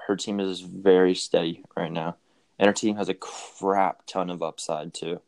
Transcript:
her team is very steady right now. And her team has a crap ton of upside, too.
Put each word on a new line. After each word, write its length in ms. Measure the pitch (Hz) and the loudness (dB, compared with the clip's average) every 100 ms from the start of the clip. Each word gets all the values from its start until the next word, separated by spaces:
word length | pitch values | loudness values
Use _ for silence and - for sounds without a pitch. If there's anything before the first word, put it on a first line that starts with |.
| - | -4
her 80 | 95 | -2
team 240 | - 101 | -2 -2
is 220 | 95 87 | -2 -4
very 520 | 90 95 98 92 92 | -10 2 6 8 6
steady 500 | 90 - 85 85 82 - - | 4 2 0 0 -6 -10 -8
right 160 | 82 | -6
now. 240 | 82 80 - _ _ _ - | -4 -6 -8 _ _ _ 2
And 100 | 101 | 2
her 60 | |
team 220 | 101 110 104 | 4 -2 -2
has 140 | 92 | -4
a 40 | |
crap 920 | 92 - - - - 98 98 92 - - | -6 -10 -14 -16 -4 0 2 2 -2 -6
ton 220 | 95 90 | -4 -4
of 120 | 87 | -4
upside, 520 | 80 - - 78 82 | -6 -6 -8 -8 -8
too. 280 | - 82 87 | -10 -8 -8